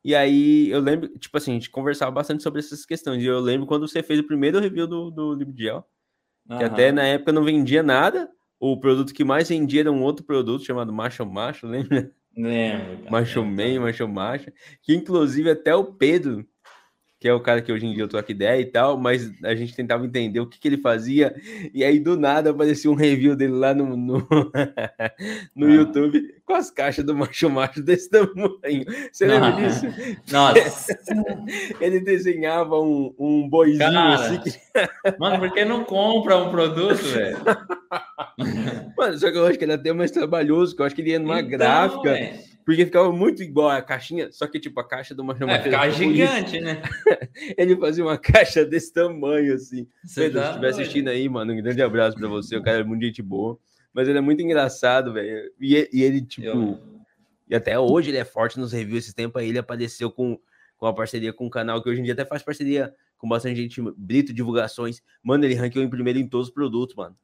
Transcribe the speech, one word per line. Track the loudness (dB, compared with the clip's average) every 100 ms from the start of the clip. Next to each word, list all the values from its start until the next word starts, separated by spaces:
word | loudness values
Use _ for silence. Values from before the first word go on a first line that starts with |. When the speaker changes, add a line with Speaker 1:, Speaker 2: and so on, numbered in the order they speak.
Speaker 1:
E | 2 2
aí | 4 4 6 4 4
eu | 2
lembro, | 0 0 -4 -12
tipo | -8 -6
assim, | -4
a | -6
gente | -6
conversava | -6 -4 -4 -4
bastante | -4 -4 -4
sobre | -4 -6
essas | -10 -16 -10
questões. | -10 -6 -4
E | -2
eu | 0
lembro | 0 -2 -2
quando | -4 -4
você | -6
fez | -2 -2
o |
primeiro | 0 -2 0 0
review | -2 -4 -6
do, | -6 -10
do | -8 -6
Libidiel, | -6 -8 -8 -8 -8 _ _ _ _ _ _ _ -6
que |
até | -4 4 4
Speaker 2:
Aham. | 4
Speaker 1:
na | 0
época | 0 0
não | 2
vendia | 2 2 2 2
nada. | 4 4 2 0 -8 _ _ _
O | -4 0
produto | 2 2 0
que | -2 0
mais | 2 0
vendia | 0 2 2
era | 2
um | 2
outro | 0 -4 -4
produto | -2 -2 -4
chamado | -4 -6 -4
Macho | -6 -6 -6 -8
Macho, | -6 -8 -8 -8
lembra? | -8 0 0 -2 _ _
Speaker 2:
Lembro, | -8 -4 -2 -2 -4 -8 -14
cara, | -2
Speaker 1:
Macho | -2 0 -2
Speaker 2:
lembro | -4
Speaker 1:
Man, | -4
Speaker 2:
também. | -2 -2
Speaker 1:
Macho | -4 -4 -6
Macho. | -6 -6 -8 -12 _ -20 -14
Que | 0 0
inclusive | 2 0 2 0 0
até | 2 2 2
o | 0
Pedro, | 0 2 2 0 -6 -10 _ _ -20 _ _ _ _
que | 0
é |
o | 2
cara | 2 0
que | 0
hoje | -4 -4
em |
dia | -4
eu | -4
troco | -4 -6
ideia | -2 2 2
e | 2
tal, | 2 2 2
mas | 0 0 -2 -8
a | -4
gente | -4 -4 -8
tentava | -2 -2 -2
entender | -4 -2 -2
o | -6
que | _
que | -2
ele | 0
fazia, | 0 0 2 2 2 0 -16 -14 -10
e | 0
aí | 4 4
do | 2 2
nada | 2 2 2
aparecia | 2 0 2 2
um | 4
review | 4 4 2 2
dele | 0
lá | 2 2
no, | 2 0 -2
no, | -2 -2
<laughs> | 2 2 2 -2 -2 -4 -10 _ -6 -6 -12 -12 -14
no | 2 6
Speaker 2:
Ah. |
Speaker 1:
YouTube | 8 6 2 2 0 -2 -14 -2
com |
as | -2 -2
caixas | -2 -2 -2 -2
do |
Macho | -2 -4 0 0
Macho | 2 -2 -2
desse | 0 0 4
tamanho. | 4 4 0 -4 -4 -4 -4 -4 -10 -12
Você | 0 4
lembra | 6 4
Speaker 2:
Ah. |
Speaker 1:
disso? | 2 0 -2 -6 -8 -10
Speaker 2:
<laughs> | -12 0
Nossa. | 6 8 8 6 -4 -8 -8 -4 -4 -2 -6
Speaker 1:
<laughs> | -10 -10 -10 -2
Ele | 0 0
desenhava | 2 0 2 0 0 0 0 0
um, | 2 0 -2 -4
um | 0 0 4
boizinho | 6 6 6 4
Speaker 2:
Cara, | 6 6 4
Speaker 1:
assim | 2 -2
que | -4 -8 _ -2 -2 -2 -4 0
Speaker 2:
mano, | -2 0
por | 0
que | 0 0
não | 0
compra | -2 0 2 2 4 4
um | 4
produto, | 0 0 2 0 0
velho? | 0 -2 -2 -2
<laughs> | 0 0 -2 -6 _ -10 -10 -14 -14 -8 -6 -4 -6 -8 -10 -2
Speaker 1:
Mano, | -2 2
só | 0
que | 4
eu | 4
acho | 4
que | 0
ele |
é | -2
até | -2
mais | 0 0
trabalhoso, | 0 0 0 2 4 2 0
que |
eu | -2
acho | -2
que |
ele | -2
ia | -2
numa | 0 -2
Speaker 2:
Então, | -2
Speaker 1:
gráfica, | 2 4 6 4 0 0
Speaker 2:
velho. | 0 -2 -12 -20 _ 0
Speaker 1:
porque | 2 4
ficava | 4 4
muito | 4 0 0
igual | -2 2 2
a | 2
caixinha, | -2 -8 -6 -6 -8
só | -8 -8
que, | -8
tipo, | -10 -10
a | -8
caixa | -10 -10 -12
do |
Macho | -8 -6
Speaker 2:
É, | -2
Speaker 1:
Macho | 0
Speaker 2:
ficava | 0 2 2
Speaker 1:
era |
tipo | 2 2
isso. | 4
Speaker 2:
gigante, | 4 2 -4 -6
né? | -6 -8
Speaker 1:
<laughs> | -8 0 2 2 -4 -14 -10 0
Ele | 2 4
fazia | 2 0
uma | -2 -2
caixa | 6 6 6 4 2
desse | 0 -2
tamanho, | 0 0 0 -2 0 0
assim. | -2 -6 -12 -12 _
Speaker 2:
Você | -12 -2 -2
Speaker 1:
Pedro, | -2
Speaker 2:
tá | -4
Speaker 1:
se |
estiver | -2 -2
Speaker 2:
doido. | -2
Speaker 1:
assistindo | -4 -4 -2
aí, | -2 -2
mano, | -4 -4
um | -4
grande | -4 0
abraço | 2 2 2 0
pra | -6
você, | -6 -4 -4
o |
cara | 0 0
é |
muito | -2 -4 -4
gente | -6
boa, | -8 -6 -6 -8 _ _ _
mas | -2 2
ele | 2
é |
muito | 2 2
engraçado, | 2 2 0 0 2 2 0
velho, | -6 -6 -8 -12 _
e, | 2 4 4
e | 2
ele, | 2 2
tipo, | -4 -10 -4
Speaker 2:
Eu | -2 -2 -4 -14 -20 _ _ _ _ _
Speaker 1:
e | -4
até | 0 0
hoje | 4 2 2
ele | -4
é | -6
forte | -4 -4 -4
nos | -8
reviews, | -6 -6 -6 -8
esse | -10
tempo | -8 -6
aí | -4
ele | -6
apareceu | -6 -8 -8 -6 -8
com, | -4 -4 -4 _ _ _ _
com | -4
uma |
parceria | -4 -6 -6 -8
com | -8 -8
um |
canal | -6 -4 -4
que | -4
hoje | -4
em |
dia | -4
até | -6
faz | -6 -8
parceria | -10 -8 -2 -2 -4 _ _ _
com | -4
bastante | -4 -2 -6
gente, | -8 -8 -10 -10
Brito | -2 0 0
Divulgações. | -4 -2 -2 -4 -6 -10 -10 _ _
Mano, | 0 2 2
ele | 0
ranqueou | -2 -2
em | -4
primeiro | -2 -2 -2
em | -2
todos | -4 -6
os |
produtos, | -4 -4 -4 -6 -8
mano. | -14 _